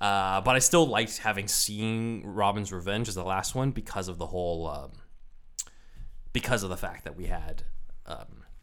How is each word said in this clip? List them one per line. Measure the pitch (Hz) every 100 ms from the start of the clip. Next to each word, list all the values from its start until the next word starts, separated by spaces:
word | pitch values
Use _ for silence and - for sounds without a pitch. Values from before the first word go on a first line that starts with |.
Uh, | 101 101 95 95
but | 95 131
I |
still | - 175 151
liked | 110 113 -
having | 110 98 101
seen | - - 104 110 113 117 110
Robin's | 101 98 101 104 98
Revenge | 92 87 104 117
as |
the | 92
last | 90 95 -
one | 131 135
because | 120 - 101 92
of | 85
the | 85
whole, | 92 87 85 80
um, | 71 67 - - - - - - - - - - - - - -
because | 123 - 120
of | 98
the | 90
fact | 92 85
that | -
we | 78 90
had, | 87 80 - - - - - -
um, | - - - - -